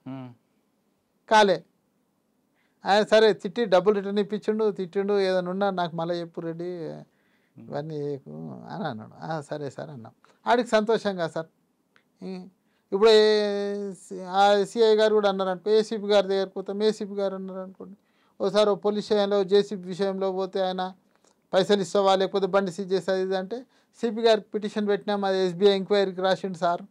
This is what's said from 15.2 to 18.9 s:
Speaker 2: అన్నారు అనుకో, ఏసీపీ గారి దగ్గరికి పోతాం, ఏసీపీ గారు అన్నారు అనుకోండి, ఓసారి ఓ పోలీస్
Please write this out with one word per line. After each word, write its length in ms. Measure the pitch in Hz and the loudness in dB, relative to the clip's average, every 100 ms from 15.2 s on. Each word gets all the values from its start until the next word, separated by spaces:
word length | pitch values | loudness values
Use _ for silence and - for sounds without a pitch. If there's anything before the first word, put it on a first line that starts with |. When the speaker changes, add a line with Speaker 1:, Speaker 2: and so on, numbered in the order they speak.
| 202 | 2
Speaker 2:
అన్నారు 220 | 190 190 | 0 -2
అనుకో, 200 | 180 208 | -4 0
ఏసీపీ 360 | 220 214 220 202 | 0 0 -4 2
గారి 220 | 208 190 | 2 2
దగ్గరికి 260 | 196 190 | 0 -2
పోతాం, 280 | 196 190 202 | -6 -8 -2
ఏసీపీ 320 | 214 214 208 | -2 -2 -6
గారు 200 | 202 196 | -6 -6
అన్నారు 260 | 190 190 190 | -6 -10 -12
అనుకోండి, 360 | 190 190 190 202 _ _ _ - | -14 -16 -20 -20 _ _ _ -6
ఓసారి 300 | 196 202 208 | 0 2 2
ఓ 40 | |
పోలీస్ 300 | 196 208 | 2 -2